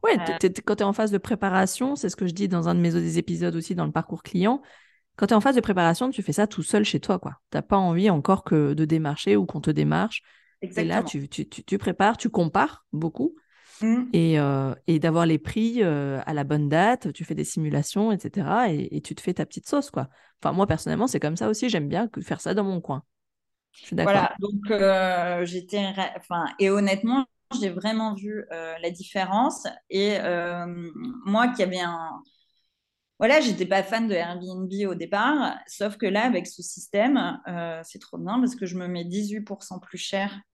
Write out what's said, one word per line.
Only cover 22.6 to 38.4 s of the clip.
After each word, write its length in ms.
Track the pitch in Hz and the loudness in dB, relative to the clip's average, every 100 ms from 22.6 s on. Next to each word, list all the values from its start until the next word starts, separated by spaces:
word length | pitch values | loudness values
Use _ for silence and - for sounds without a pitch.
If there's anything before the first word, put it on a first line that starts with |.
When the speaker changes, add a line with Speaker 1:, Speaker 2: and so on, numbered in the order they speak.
Speaker 1:
mon 180 | 196 185 | 0 -4
coin. 220 | - 143 - _ _ _ _ _ _ | -4 -8 -8 _ _ _ _ _ _
Je 120 | - - | -20 -8
suis 100 | 165 | 0
d'accord. 180 | 165 | 4
Speaker 2:
Voilà, 220 | 196 180 - | 4 2 -2
donc, 320 | 202 208 202 | -6 -4 -2
euh, 760 | 208 196 190 185 180 175 175 175 | 2 4 4 2 0 0 -2 -2
j'étais 460 | 180 180 202 196 | -6 -6 -4 -4
ra-, 180 | 190 190 - | -4 -6 -6
enfin, 280 | - 175 156 - | -6 -4 -4 0
et 140 | 196 | 2
honnêtement, 560 | 196 202 196 226 262 262 _ _ 254 | 4 2 0 2 0 0 _ _ -4
j'ai 80 | 202 | -4
vraiment 460 | 175 208 220 220 196 | -2 -2 -2 -2 -4
vu, 300 | 202 214 - | -8 -8 -10
euh, 220 | 165 165 165 | -10 -10 -6
la 80 | 170 | -8
différence. 800 | 175 196 202 185 202 269 - - - _ | -8 -8 -4 0 2 2 0 -12 -14 _
Et, 260 | 190 202 202 | 0 0 0
euh, 440 | - 175 175 175 175 175 170 156 - - | -2 -2 -2 -6 -8 -10 -12 -10 -10 -8
moi 260 | 190 208 240 | -2 2 2
qui 120 | - | 2
avais 200 | 190 185 | -2 0
un... 280 | 175 170 165 - - _ _ _ _ _ _ _ _ _ | -4 -6 -8 -12 -16 _ _ _ _ _ _ _ _ _
Voilà, 220 | 226 302 | 4 6
j'étais 260 | 254 175 180 | 4 0 2
pas 160 | 196 | 0
fan 240 | 190 220 226 | 2 -2 0
de 60 | 185 | 0
Airbnb 560 | 170 180 180 185 185 196 202 | -2 -6 -10 -8 -6 -2 -2
au 80 | 175 | -4
départ, 600 | 170 202 240 294 214 - - | -2 0 2 2 0 -4 -12
sauf 300 | - 202 208 | -6 -4 -2
que 100 | 202 | 0
là, 160 | 202 | 2
avec 240 | 247 214 - | 2 0 -2
ce 160 | - | -12
système, 760 | 175 - - 202 233 269 175 - - | -14 -14 -4 2 4 4 2 -4 -8
euh, 320 | 175 170 165 | -6 -6 -8
c'est 160 | 165 208 | -12 -20
trop 180 | - 170 | -14 -10
bien 220 | 170 | -4
parce 160 | 233 | 0